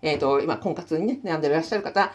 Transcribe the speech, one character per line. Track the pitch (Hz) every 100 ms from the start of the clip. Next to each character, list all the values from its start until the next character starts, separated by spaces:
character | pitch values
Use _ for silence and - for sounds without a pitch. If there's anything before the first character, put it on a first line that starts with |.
え | 156
ー | 147
と、 | 139 139
今、 | 160 -
婚 | 196 160
活 | - 160
に | 208
ね、 | 254
悩 | 202 156
ん |
で | 147
い |
ら | 156
っ |
し | 165
ゃ | 208
る |
方 | 202 202 190